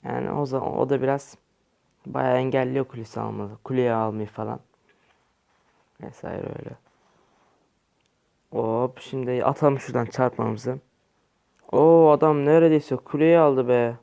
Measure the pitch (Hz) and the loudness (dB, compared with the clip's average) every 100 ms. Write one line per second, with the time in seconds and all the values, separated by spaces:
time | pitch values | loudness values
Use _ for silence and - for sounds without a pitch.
0 | - 123 - - 143 131 143 - 131 139 | -8 -8 -6 -6 -4 -4 -6 -4 -2 0
1 | 131 139 - - _ _ _ _ _ _ | -2 -4 -6 -20 _ _ _ _ _ _
2 | - 131 131 127 131 131 127 131 131 120 | -14 -4 0 0 0 -2 -2 -4 -6 -10
3 | 110 - 110 107 101 110 - 127 123 113 | -14 -10 -10 -8 -12 -14 -6 -2 0 0
4 | 110 107 107 - 110 120 _ _ _ _ | -2 -4 -10 -10 -10 -10 _ _ _ _
5 | _ _ _ _ _ _ _ _ _ _ | _ _ _ _ _ _ _ _ _ _
6 | - - - - - - - - _ _ | -20 -14 -12 -10 -10 -12 -14 -18 _ _
7 | _ _ _ _ _ _ _ _ _ _ | _ _ _ _ _ _ _ _ _ _
8 | _ _ _ _ _ - 113 113 127 127 | _ _ _ _ _ -6 -4 -2 -4 -6
9 | - 135 123 127 - 139 147 139 - 127 | -12 -10 -6 -2 -2 2 0 0 -4 -4
10 | 120 - 127 - 117 107 120 131 _ _ | -4 -2 -2 -2 -6 -4 -8 -10 _ _
11 | _ _ _ _ _ _ _ - 151 165 | _ _ _ _ _ _ _ 2 6 8
12 | 160 147 156 151 143 160 165 156 - 127 | 8 6 4 2 4 4 6 2 0 -8
13 | - 147 156 170 151 135 120 123 120 120 | -6 0 4 6 4 2 2 2 0 -4